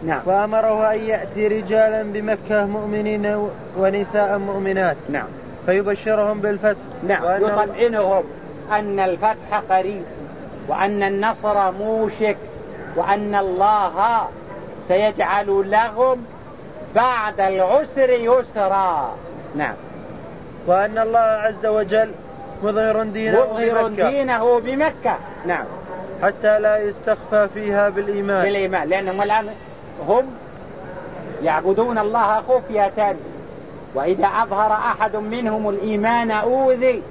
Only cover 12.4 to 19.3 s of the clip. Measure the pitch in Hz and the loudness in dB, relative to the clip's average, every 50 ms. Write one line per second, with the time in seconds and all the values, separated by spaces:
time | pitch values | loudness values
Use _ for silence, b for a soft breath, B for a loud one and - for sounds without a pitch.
12.4 | - - - - - - - - - - - 160 170 180 202 208 208 208 208 202 | -6 -14 -14 -14 -14 -14 -14 -12 -12 -6 -2 -2 2 2 2 0 0 0 0 0
13.4 | 196 190 180 185 196 208 214 208 202 180 156 175 202 226 240 226 190 135 - - | 0 0 2 2 4 4 4 4 2 0 0 2 2 2 2 2 0 -2 -8 -12
14.4 | - - - - - - - - - - 180 190 214 214 202 190 196 170 185 202 | -14 -14 -14 -14 -14 -14 -14 -14 -2 2 2 4 4 2 2 2 0 2 2 0
15.4 | 208 202 196 196 196 196 202 214 226 233 214 220 254 262 262 247 233 - - - | 2 2 2 2 2 4 4 2 2 2 2 2 2 2 2 0 -4 -12 -14 -16
16.4 | - - - - - - - - - - - 214 233 254 254 233 214 214 214 208 | -16 -18 -18 -16 -16 -16 -16 -16 -16 0 2 2 4 4 2 0 -2 -4 0 0
17.4 | 196 190 190 190 185 180 220 277 311 - - 277 262 254 254 240 233 226 247 262 | 0 2 4 2 2 4 4 2 2 0 0 2 4 4 4 2 4 4 4 4
18.4 | 240 240 - 214 202 190 190 196 190 185 170 151 135 120 101 92 90 - | 4 0 -2 0 0 2 2 2 2 2 2 0 -2 -4 -6 -10 -12 -14